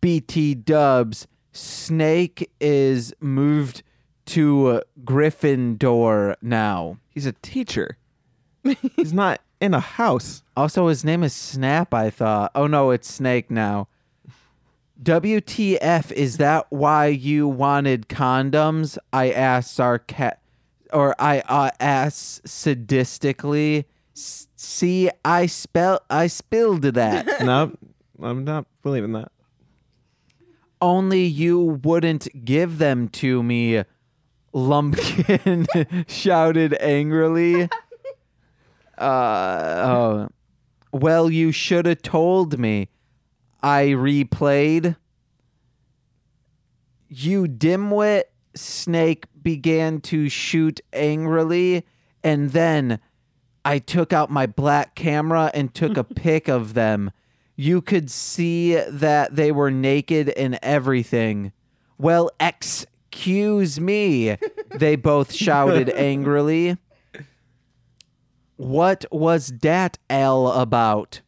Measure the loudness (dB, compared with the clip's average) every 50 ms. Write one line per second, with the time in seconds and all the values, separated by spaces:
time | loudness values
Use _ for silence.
0 | 2 2 0 0 -2 _ -4 -2 0 0 -2 -4 0 0 2 4 4 4 4 4
1 | 2 0 -4 -10 -14 _ _ _ _ _ _ -18 -16 -14 -14 -14 -6 -4 -2 0
2 | 2 2 2 2 0 -2 _ -8 -10 -10 _ _ -2 0 2 2 2 2 2 0
3 | -4 -6 -14 _ -6 -4 -2 0 2 2 2 0 -2 -4 -8 -14 -20 _ _ _
4 | _ _ _ _ _ -4 0 2 2 4 4 4 4 2 2 0 -2 _ _ -20
5 | -6 -2 0 2 2 2 0 0 0 0 2 2 0 -2 -2 0 0 2 2 4
6 | 4 4 2 2 0 0 -2 -4 -6 -4 -2 0 0 0 -2 -4 -6 -8 -10 -14
7 | _ _ _ -8 -6 -6 -8 _ -16 -10 -8 -8 -8 -6 -4 -6 -6 -6 -8 _
8 | _ _ _ _ _ _ _ _ _ _ _ _ _ -2 -2 -2 -4 -6 _ -2
9 | -2 0 0 0 0 0 -2 -4 _ _ _ _ -2 0 0 0 -2 -4 -4 -2
10 | 0 0 2 0 -2 -6 -16 -18 _ _ _ -2 -2 0 0 0 2 2 0 0
11 | 0 -2 -2 0 -2 -2 -4 -6 -14 -10 -8 -4 -2 0 0 0 0 0 0 0
12 | 0 -2 -2 -2 -2 0 0 0 -2 -2 _ -2 0 2 2 2 2 2 2 0
13 | -2 -8 -10 -4 -2 0 0 0 -2 _ -4 -2 -2 -2 -2 -4 -6 -8 _ _
14 | _ _ _ _ _ -20 -20 _ _ _ _ _ _ _ _ _ _ _ _ _
15 | 0 2 2 2 2 2 0 0 -2 -4 -6 -2 0 0 0 0 2 0 0 0
16 | 0 -4 -4 -2 -2 -2 0 0 2 2 2 2 0 _ -4 0 2 2 4 4
17 | 2 2 0 0 -2 -2 0 0 0 0 0 0 0 0 2 2 2 0 0 -2
18 | -2 _ -4 -2 0 0 2 0 0 0 2 2 2 2 0 0 -2 -4 -6 -12
19 | -14 _ -2 0 0 0 0 2 2 2 2 0 -2 -4 -2 0 0 2 2 0
20 | _ -8 -8 -4 -4 -4 -4 _ _ _ _ _ _ _ _ _ _ _ 0 2
21 | 2 2 2 0 0 0 2 0 0 -2 0 0 0 0 -2 _ -2 0 0 2
22 | 0 -2 -4 -6 -12 -14 -14 -16 _ -16 -14 -6 -2 -2 -2 -2 -2 0 0 0
23 | 0 0 -4 -4 -4 -4 -4 _ -4 -2 -2 0 0 0 0 -2 -4 _ _ _
24 | _ _ _ -18 -16 -16 -14 -16 -18 _ _ _ -16 -12 -6 -2 0 0 2 2
25 | 2 0 0 _ _ 0 2 2 2 0 -2 -6 -12 -4 _ 0 2 2 2 0
26 | _ _ -2 0 0 0 -2 -6 -8 _ 0 2 2 2 2 2 0 0 2 2
27 | 2 2 0 -2 -2 -4 -4 -2 0 2 2 2 0 0 -4 -12 -20 -20 _ _
28 | _ _ _ -12 -10 -8 -6 -6 -6 -6 -6 -6 -8 _ _ _ _ -4 -2 -2
29 | -2 -4 -6 -8 -8 -12 _ _ _ _ _ _ _ _ _ _ _ _ _ _
30 | _ _ _ _ _ _ _ _ _ _ _ _ _ _ _ _ 0 2 2 2
31 | 2 2 2 2 2 2 0 0 2 2 2 2 2 0 0 0 0 2 2 2
32 | 2 0 0 -2 -4 -10 -16 -14 -4 0 0 2 2 0 0 0 0 2 2 0
33 | -2 -4 -6 -4 -2 0 0 0 0 0 0 0 0 2 0 0 -2 _ _ _
34 | _ _ _ _ _ _ _ _ _ _ -6 -2 0 2 2 2 2 0 -2 -2
35 | -2 -4 -2 -2 0 2 0 0 2 0 0 0 0 0 0 -2 -2 -2 -2 -6
36 | -6 -6 -8 -4 0 2 2 4 4 4 2 2 2 2 0 0 0 0 2 2
37 | 0 0 0 2 2 2 2 2 2 2 2 2 0 -2 -4 -10 -12 _ -20 -18
38 | _ -16 -16 _ _ _ _ _ _ _ _ _ _ _ _ _ _ _ _ -6
39 | -2 0 0 2 0 0 0 0 -2 -2 -2 -4 -4 -4 -4 -2 0 0 2 2
40 | 2 0 0 -2 -4 -8 _ _ _ _ _ _ _ _ _ _ _ _ -6 -2
41 | 0 2 4 4 2 2 2 2 2 2 0 -2 -2 0 0 2 2 2 0 -2
42 | _ -4 0 0 2 4 2 2 2 0 -2 -2 -2 -2 0 -2 -4 -6 _ _
43 | _ _ _ _ _ _ _ _ _ _ _ _ 0 2 2 4 4 4 2 2
44 | 2 2 2 2 0 0 -2 -2 0 2 2 2 2 2 2 2 0 0 -4 _
45 | _ _ _ _ _ _ _ _ _ _ _ _ _ _ _ _ _ _ _ _
46 | _ _ _ _ _ _ _ _ _ _ _ _ _ _ _ _ _ _ _ _
47 | _ _ -16 -8 -4 -2 0 0 0 -2 -2 0 0 2 2 2 0 -2 0 2
48 | 2 2 2 2 0 _ _ _ _ _ _ -16 -14 -12 -12 -10 -6 -2 0 2
49 | 2 2 0 -2 -6 -20 _ -6 -4 -4 -4 -2 0 0 0 2 0 -2 -4 -6
50 | -6 -4 -2 -2 -2 -2 -4 -6 -6 -2 0 0 0 0 -2 -4 -12 _ -6 -2
51 | -2 0 0 0 -2 0 0 0 0 0 0 0 2 2 0 -2 -4 _ _ _
52 | _ _ _ _ _ 0 0 0 0 0 0 2 2 2 2 0 0 -2 -2 -4
53 | _ _ _ _ _ _ _ _ _ _ _ _ _ -2 -2 -2 -4 -4 -2 -2
54 | 0 2 2 0 0 0 0 -2 -2 -2 -2 -2 0 2 2 2 0 -2 _ -6
55 | -4 -2 -2 -2 -2 0 0 0 0 0 0 -2 -4 -4 -4 -4 -4 -2 -2 -2
56 | -4 -4 -8 -4 -2 0 0 0 0 0 -2 -2 -2 -2 -2 0 0 2 0 0
57 | -2 -6 -8 _ _ _ _ _ _ _ _ -4 0 2 2 2 2 0 -2 -2
58 | -2 -4 -10 -10 -10 -10 -6 -4 -2 -2 0 0 2 2 2 2 0 -2 -4 -2
59 | 0 2 4 2 2 0 0 0 2 2 2 2 2 0 0 0 2 2 2 0
60 | 0 0 0 0 2 0 -2 -2 -2 -2 -2 -4 -2 0 0 0 0 0 0 0
61 | 0 0 -2 0 0 0 -2 -4 -6 -10 -12 _ _ _ _ _ _ _ _ _
62 | 0 2 4 4 2 0 0 _ -2 -2 -2 _ -10 -8 -8 -8 -10 -14 _ _
63 | _ _ -18 -8 -4 -2 0 0 2 2 2 0 0 0 -2 -4 -4 -2 -2 0
64 | 0 2 2 2 2 0 -2 -2 -6 -10 -10 -10 -14 -12 -4 0 2 2 2 2
65 | 2 2 2 2 2 0 -4 -4 0 2 2 4 4 4 4 2 2 0 0 -2
66 | 0 0 0 -2 -2 0 0 2 2 2 0 0 0 0 -2 -4 _ _ _ _
67 | _ _ _ -20 -20 _ _ _ _ _ _ _ _ _ _ _ _ _ _ _
68 | -20 _ _ _ _ _ _ _ _ _ _ _ -8 -2 0 2 4 2 2 0
69 | -4 -8 -4 0 2 2 2 2 0 -4 -10 -2 0 2 2 4 2 0 -2 -6
70 | _ _ 0 2 2 4 4 4 4 2 2 2 0 2 2 2 4 4 2 0
71 | -2 -6 -14 -20 _